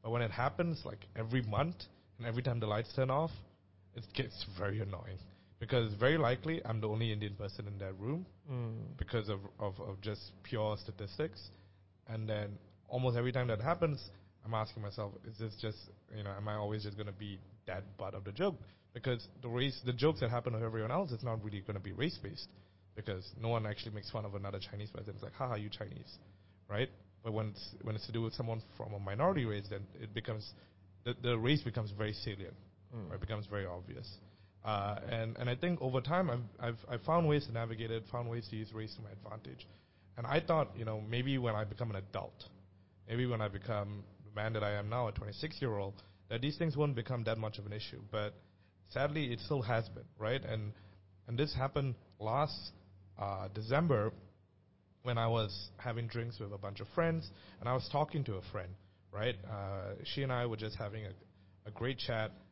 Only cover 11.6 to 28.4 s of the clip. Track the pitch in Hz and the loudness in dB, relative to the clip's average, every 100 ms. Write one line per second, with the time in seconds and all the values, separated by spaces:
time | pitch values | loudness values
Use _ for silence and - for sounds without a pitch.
11.6 | - - - _ - 110 110 107 104 101 | -20 -20 -20 _ -6 -4 0 0 -2 -6
12.6 | - - - 127 127 120 123 127 123 107 | -14 -20 -4 2 4 4 4 4 2 4
13.6 | 143 175 165 143 - - - - 113 113 | 4 4 4 2 -6 -16 -20 -12 -2 0
14.6 | 107 - 101 98 104 - 113 107 113 104 | 0 -2 -6 -4 -4 -6 -12 -6 -6 -4
15.6 | 110 104 - - - 107 101 98 107 107 | -4 -4 -12 -20 -14 -8 -6 -4 -2 0
16.6 | 104 107 101 101 104 98 104 95 - - | 0 0 -2 -4 -6 -6 -8 -8 -12 -14
17.6 | - 92 98 - 98 98 98 101 196 135 | -6 -6 -6 -6 -6 -6 -8 2 2 2
18.6 | - - _ 120 131 120 - - 123 120 | -12 -18 _ -4 0 0 -4 -10 -2 2
19.6 | 139 - 123 123 147 - 117 120 123 110 | 2 2 -2 6 4 6 2 2 2 0
20.6 | 117 110 110 151 180 117 123 110 104 101 | 0 0 2 2 0 0 0 -2 -2 -4
21.6 | 92 98 98 95 156 - 98 - - - | -4 -4 -4 0 0 0 -8 -8 -12 -14
22.6 | - - - - 107 95 95 98 113 117 | -20 -20 -14 -8 -4 -4 -6 -4 2 2
23.6 | 107 104 113 104 - 113 104 101 98 98 | 2 -4 -4 -6 -4 -4 -2 -4 -4 -4
24.6 | - 101 104 - 101 101 98 - 131 107 | -6 -6 -6 -8 -8 -8 -10 -4 -2 0
25.6 | 104 - 104 120 - - - - - - | -2 -6 -8 -8 -12 -18 -20 -20 -20 -20
26.6 | - 101 135 - - - 113 107 107 101 | -2 0 0 -2 -20 -8 -2 0 0 -4
27.6 | - - - 110 - 113 113 - | -12 -8 -4 -4 -2 0 0 0